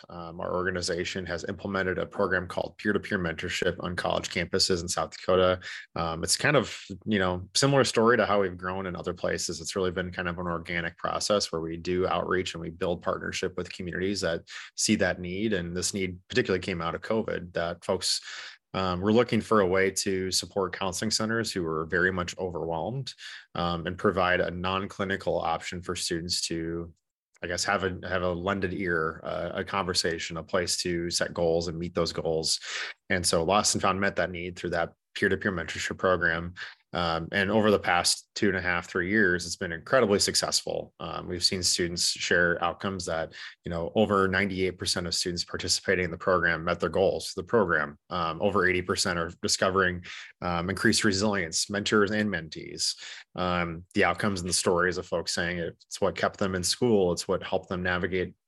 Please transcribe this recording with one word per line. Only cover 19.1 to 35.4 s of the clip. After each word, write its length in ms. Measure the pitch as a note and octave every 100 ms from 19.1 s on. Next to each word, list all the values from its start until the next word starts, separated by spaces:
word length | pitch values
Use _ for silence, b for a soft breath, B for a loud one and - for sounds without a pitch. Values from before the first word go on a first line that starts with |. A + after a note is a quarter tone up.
looking 280 | A2 A#2+ A2
for 200 | - A2
a 60 | F#2
way 260 | F#2+ F#2+
to 400 | F#2+ - F#2+ F#2
support 440 | F2+ F2+ - F#2 -
counseling 360 | G2 F2+ A2
centers 400 | - A2 A2+ A2
who 120 | G2
are 220 | E2 D#2+ D#2+
very 240 | F2 F2+
much 260 | F#2 F2 -
overwhelmed, 720 | F#2 E2+ E2 E2 E2+ C3 B2+ - B B B
um, 320 | - F2 E2+ E2+
and 100 | F2+
provide 440 | G#2+ F#2 F2+ F2+
a 100 | F2
non-clinical 880 | F2 F#2 F#2+ G2 - G2 F#2+ F#2 E2+
option 400 | E2 E2 - F2+
for 140 | F2
students 460 | F2+ - E2+ F2 - -
to, 440 | E2 E2 E2+ E2+ E2 _ _ _ _
I 60 | F2
guess, 160 | F2
have 220 | - G2
a, 120 | F#2+ F#2 F#2
have 140 | F2+
a 100 | F2+
lended 420 | F2 F2+ G2 F#2
ear, 460 | F#2 F#2+ E2+ D#2+ D#2+
uh, 280 | - E2+ E2+
a 80 | -
conversation, 760 | F#2 G2+ F2+ F2+ F2+ E2 - E2
a 40 |
place 340 | D#2 F#2+ E2+ -
to 300 | - F2 F2
set 240 | E2+ -
goals 360 | - E2+ E2 E2+
and 100 | D#2+
meet 160 | F2
those 180 | F2 E2
goals. 460 | D#2+ E2 D#2+ D#2+ - B B B B -
And 140 | F#2+
so 200 | F2 F2+
Lost 320 | E2 G2+ G2+ G2+
and 60 |
Found 180 | G2 F#2+
met 160 | G2 F#2+
that 160 | E2+
need 240 | F2 F2+ F2+
through 140 | F2+
that 220 | E2+ E2 - _
peer-to-peer 380 | - G2+ F#2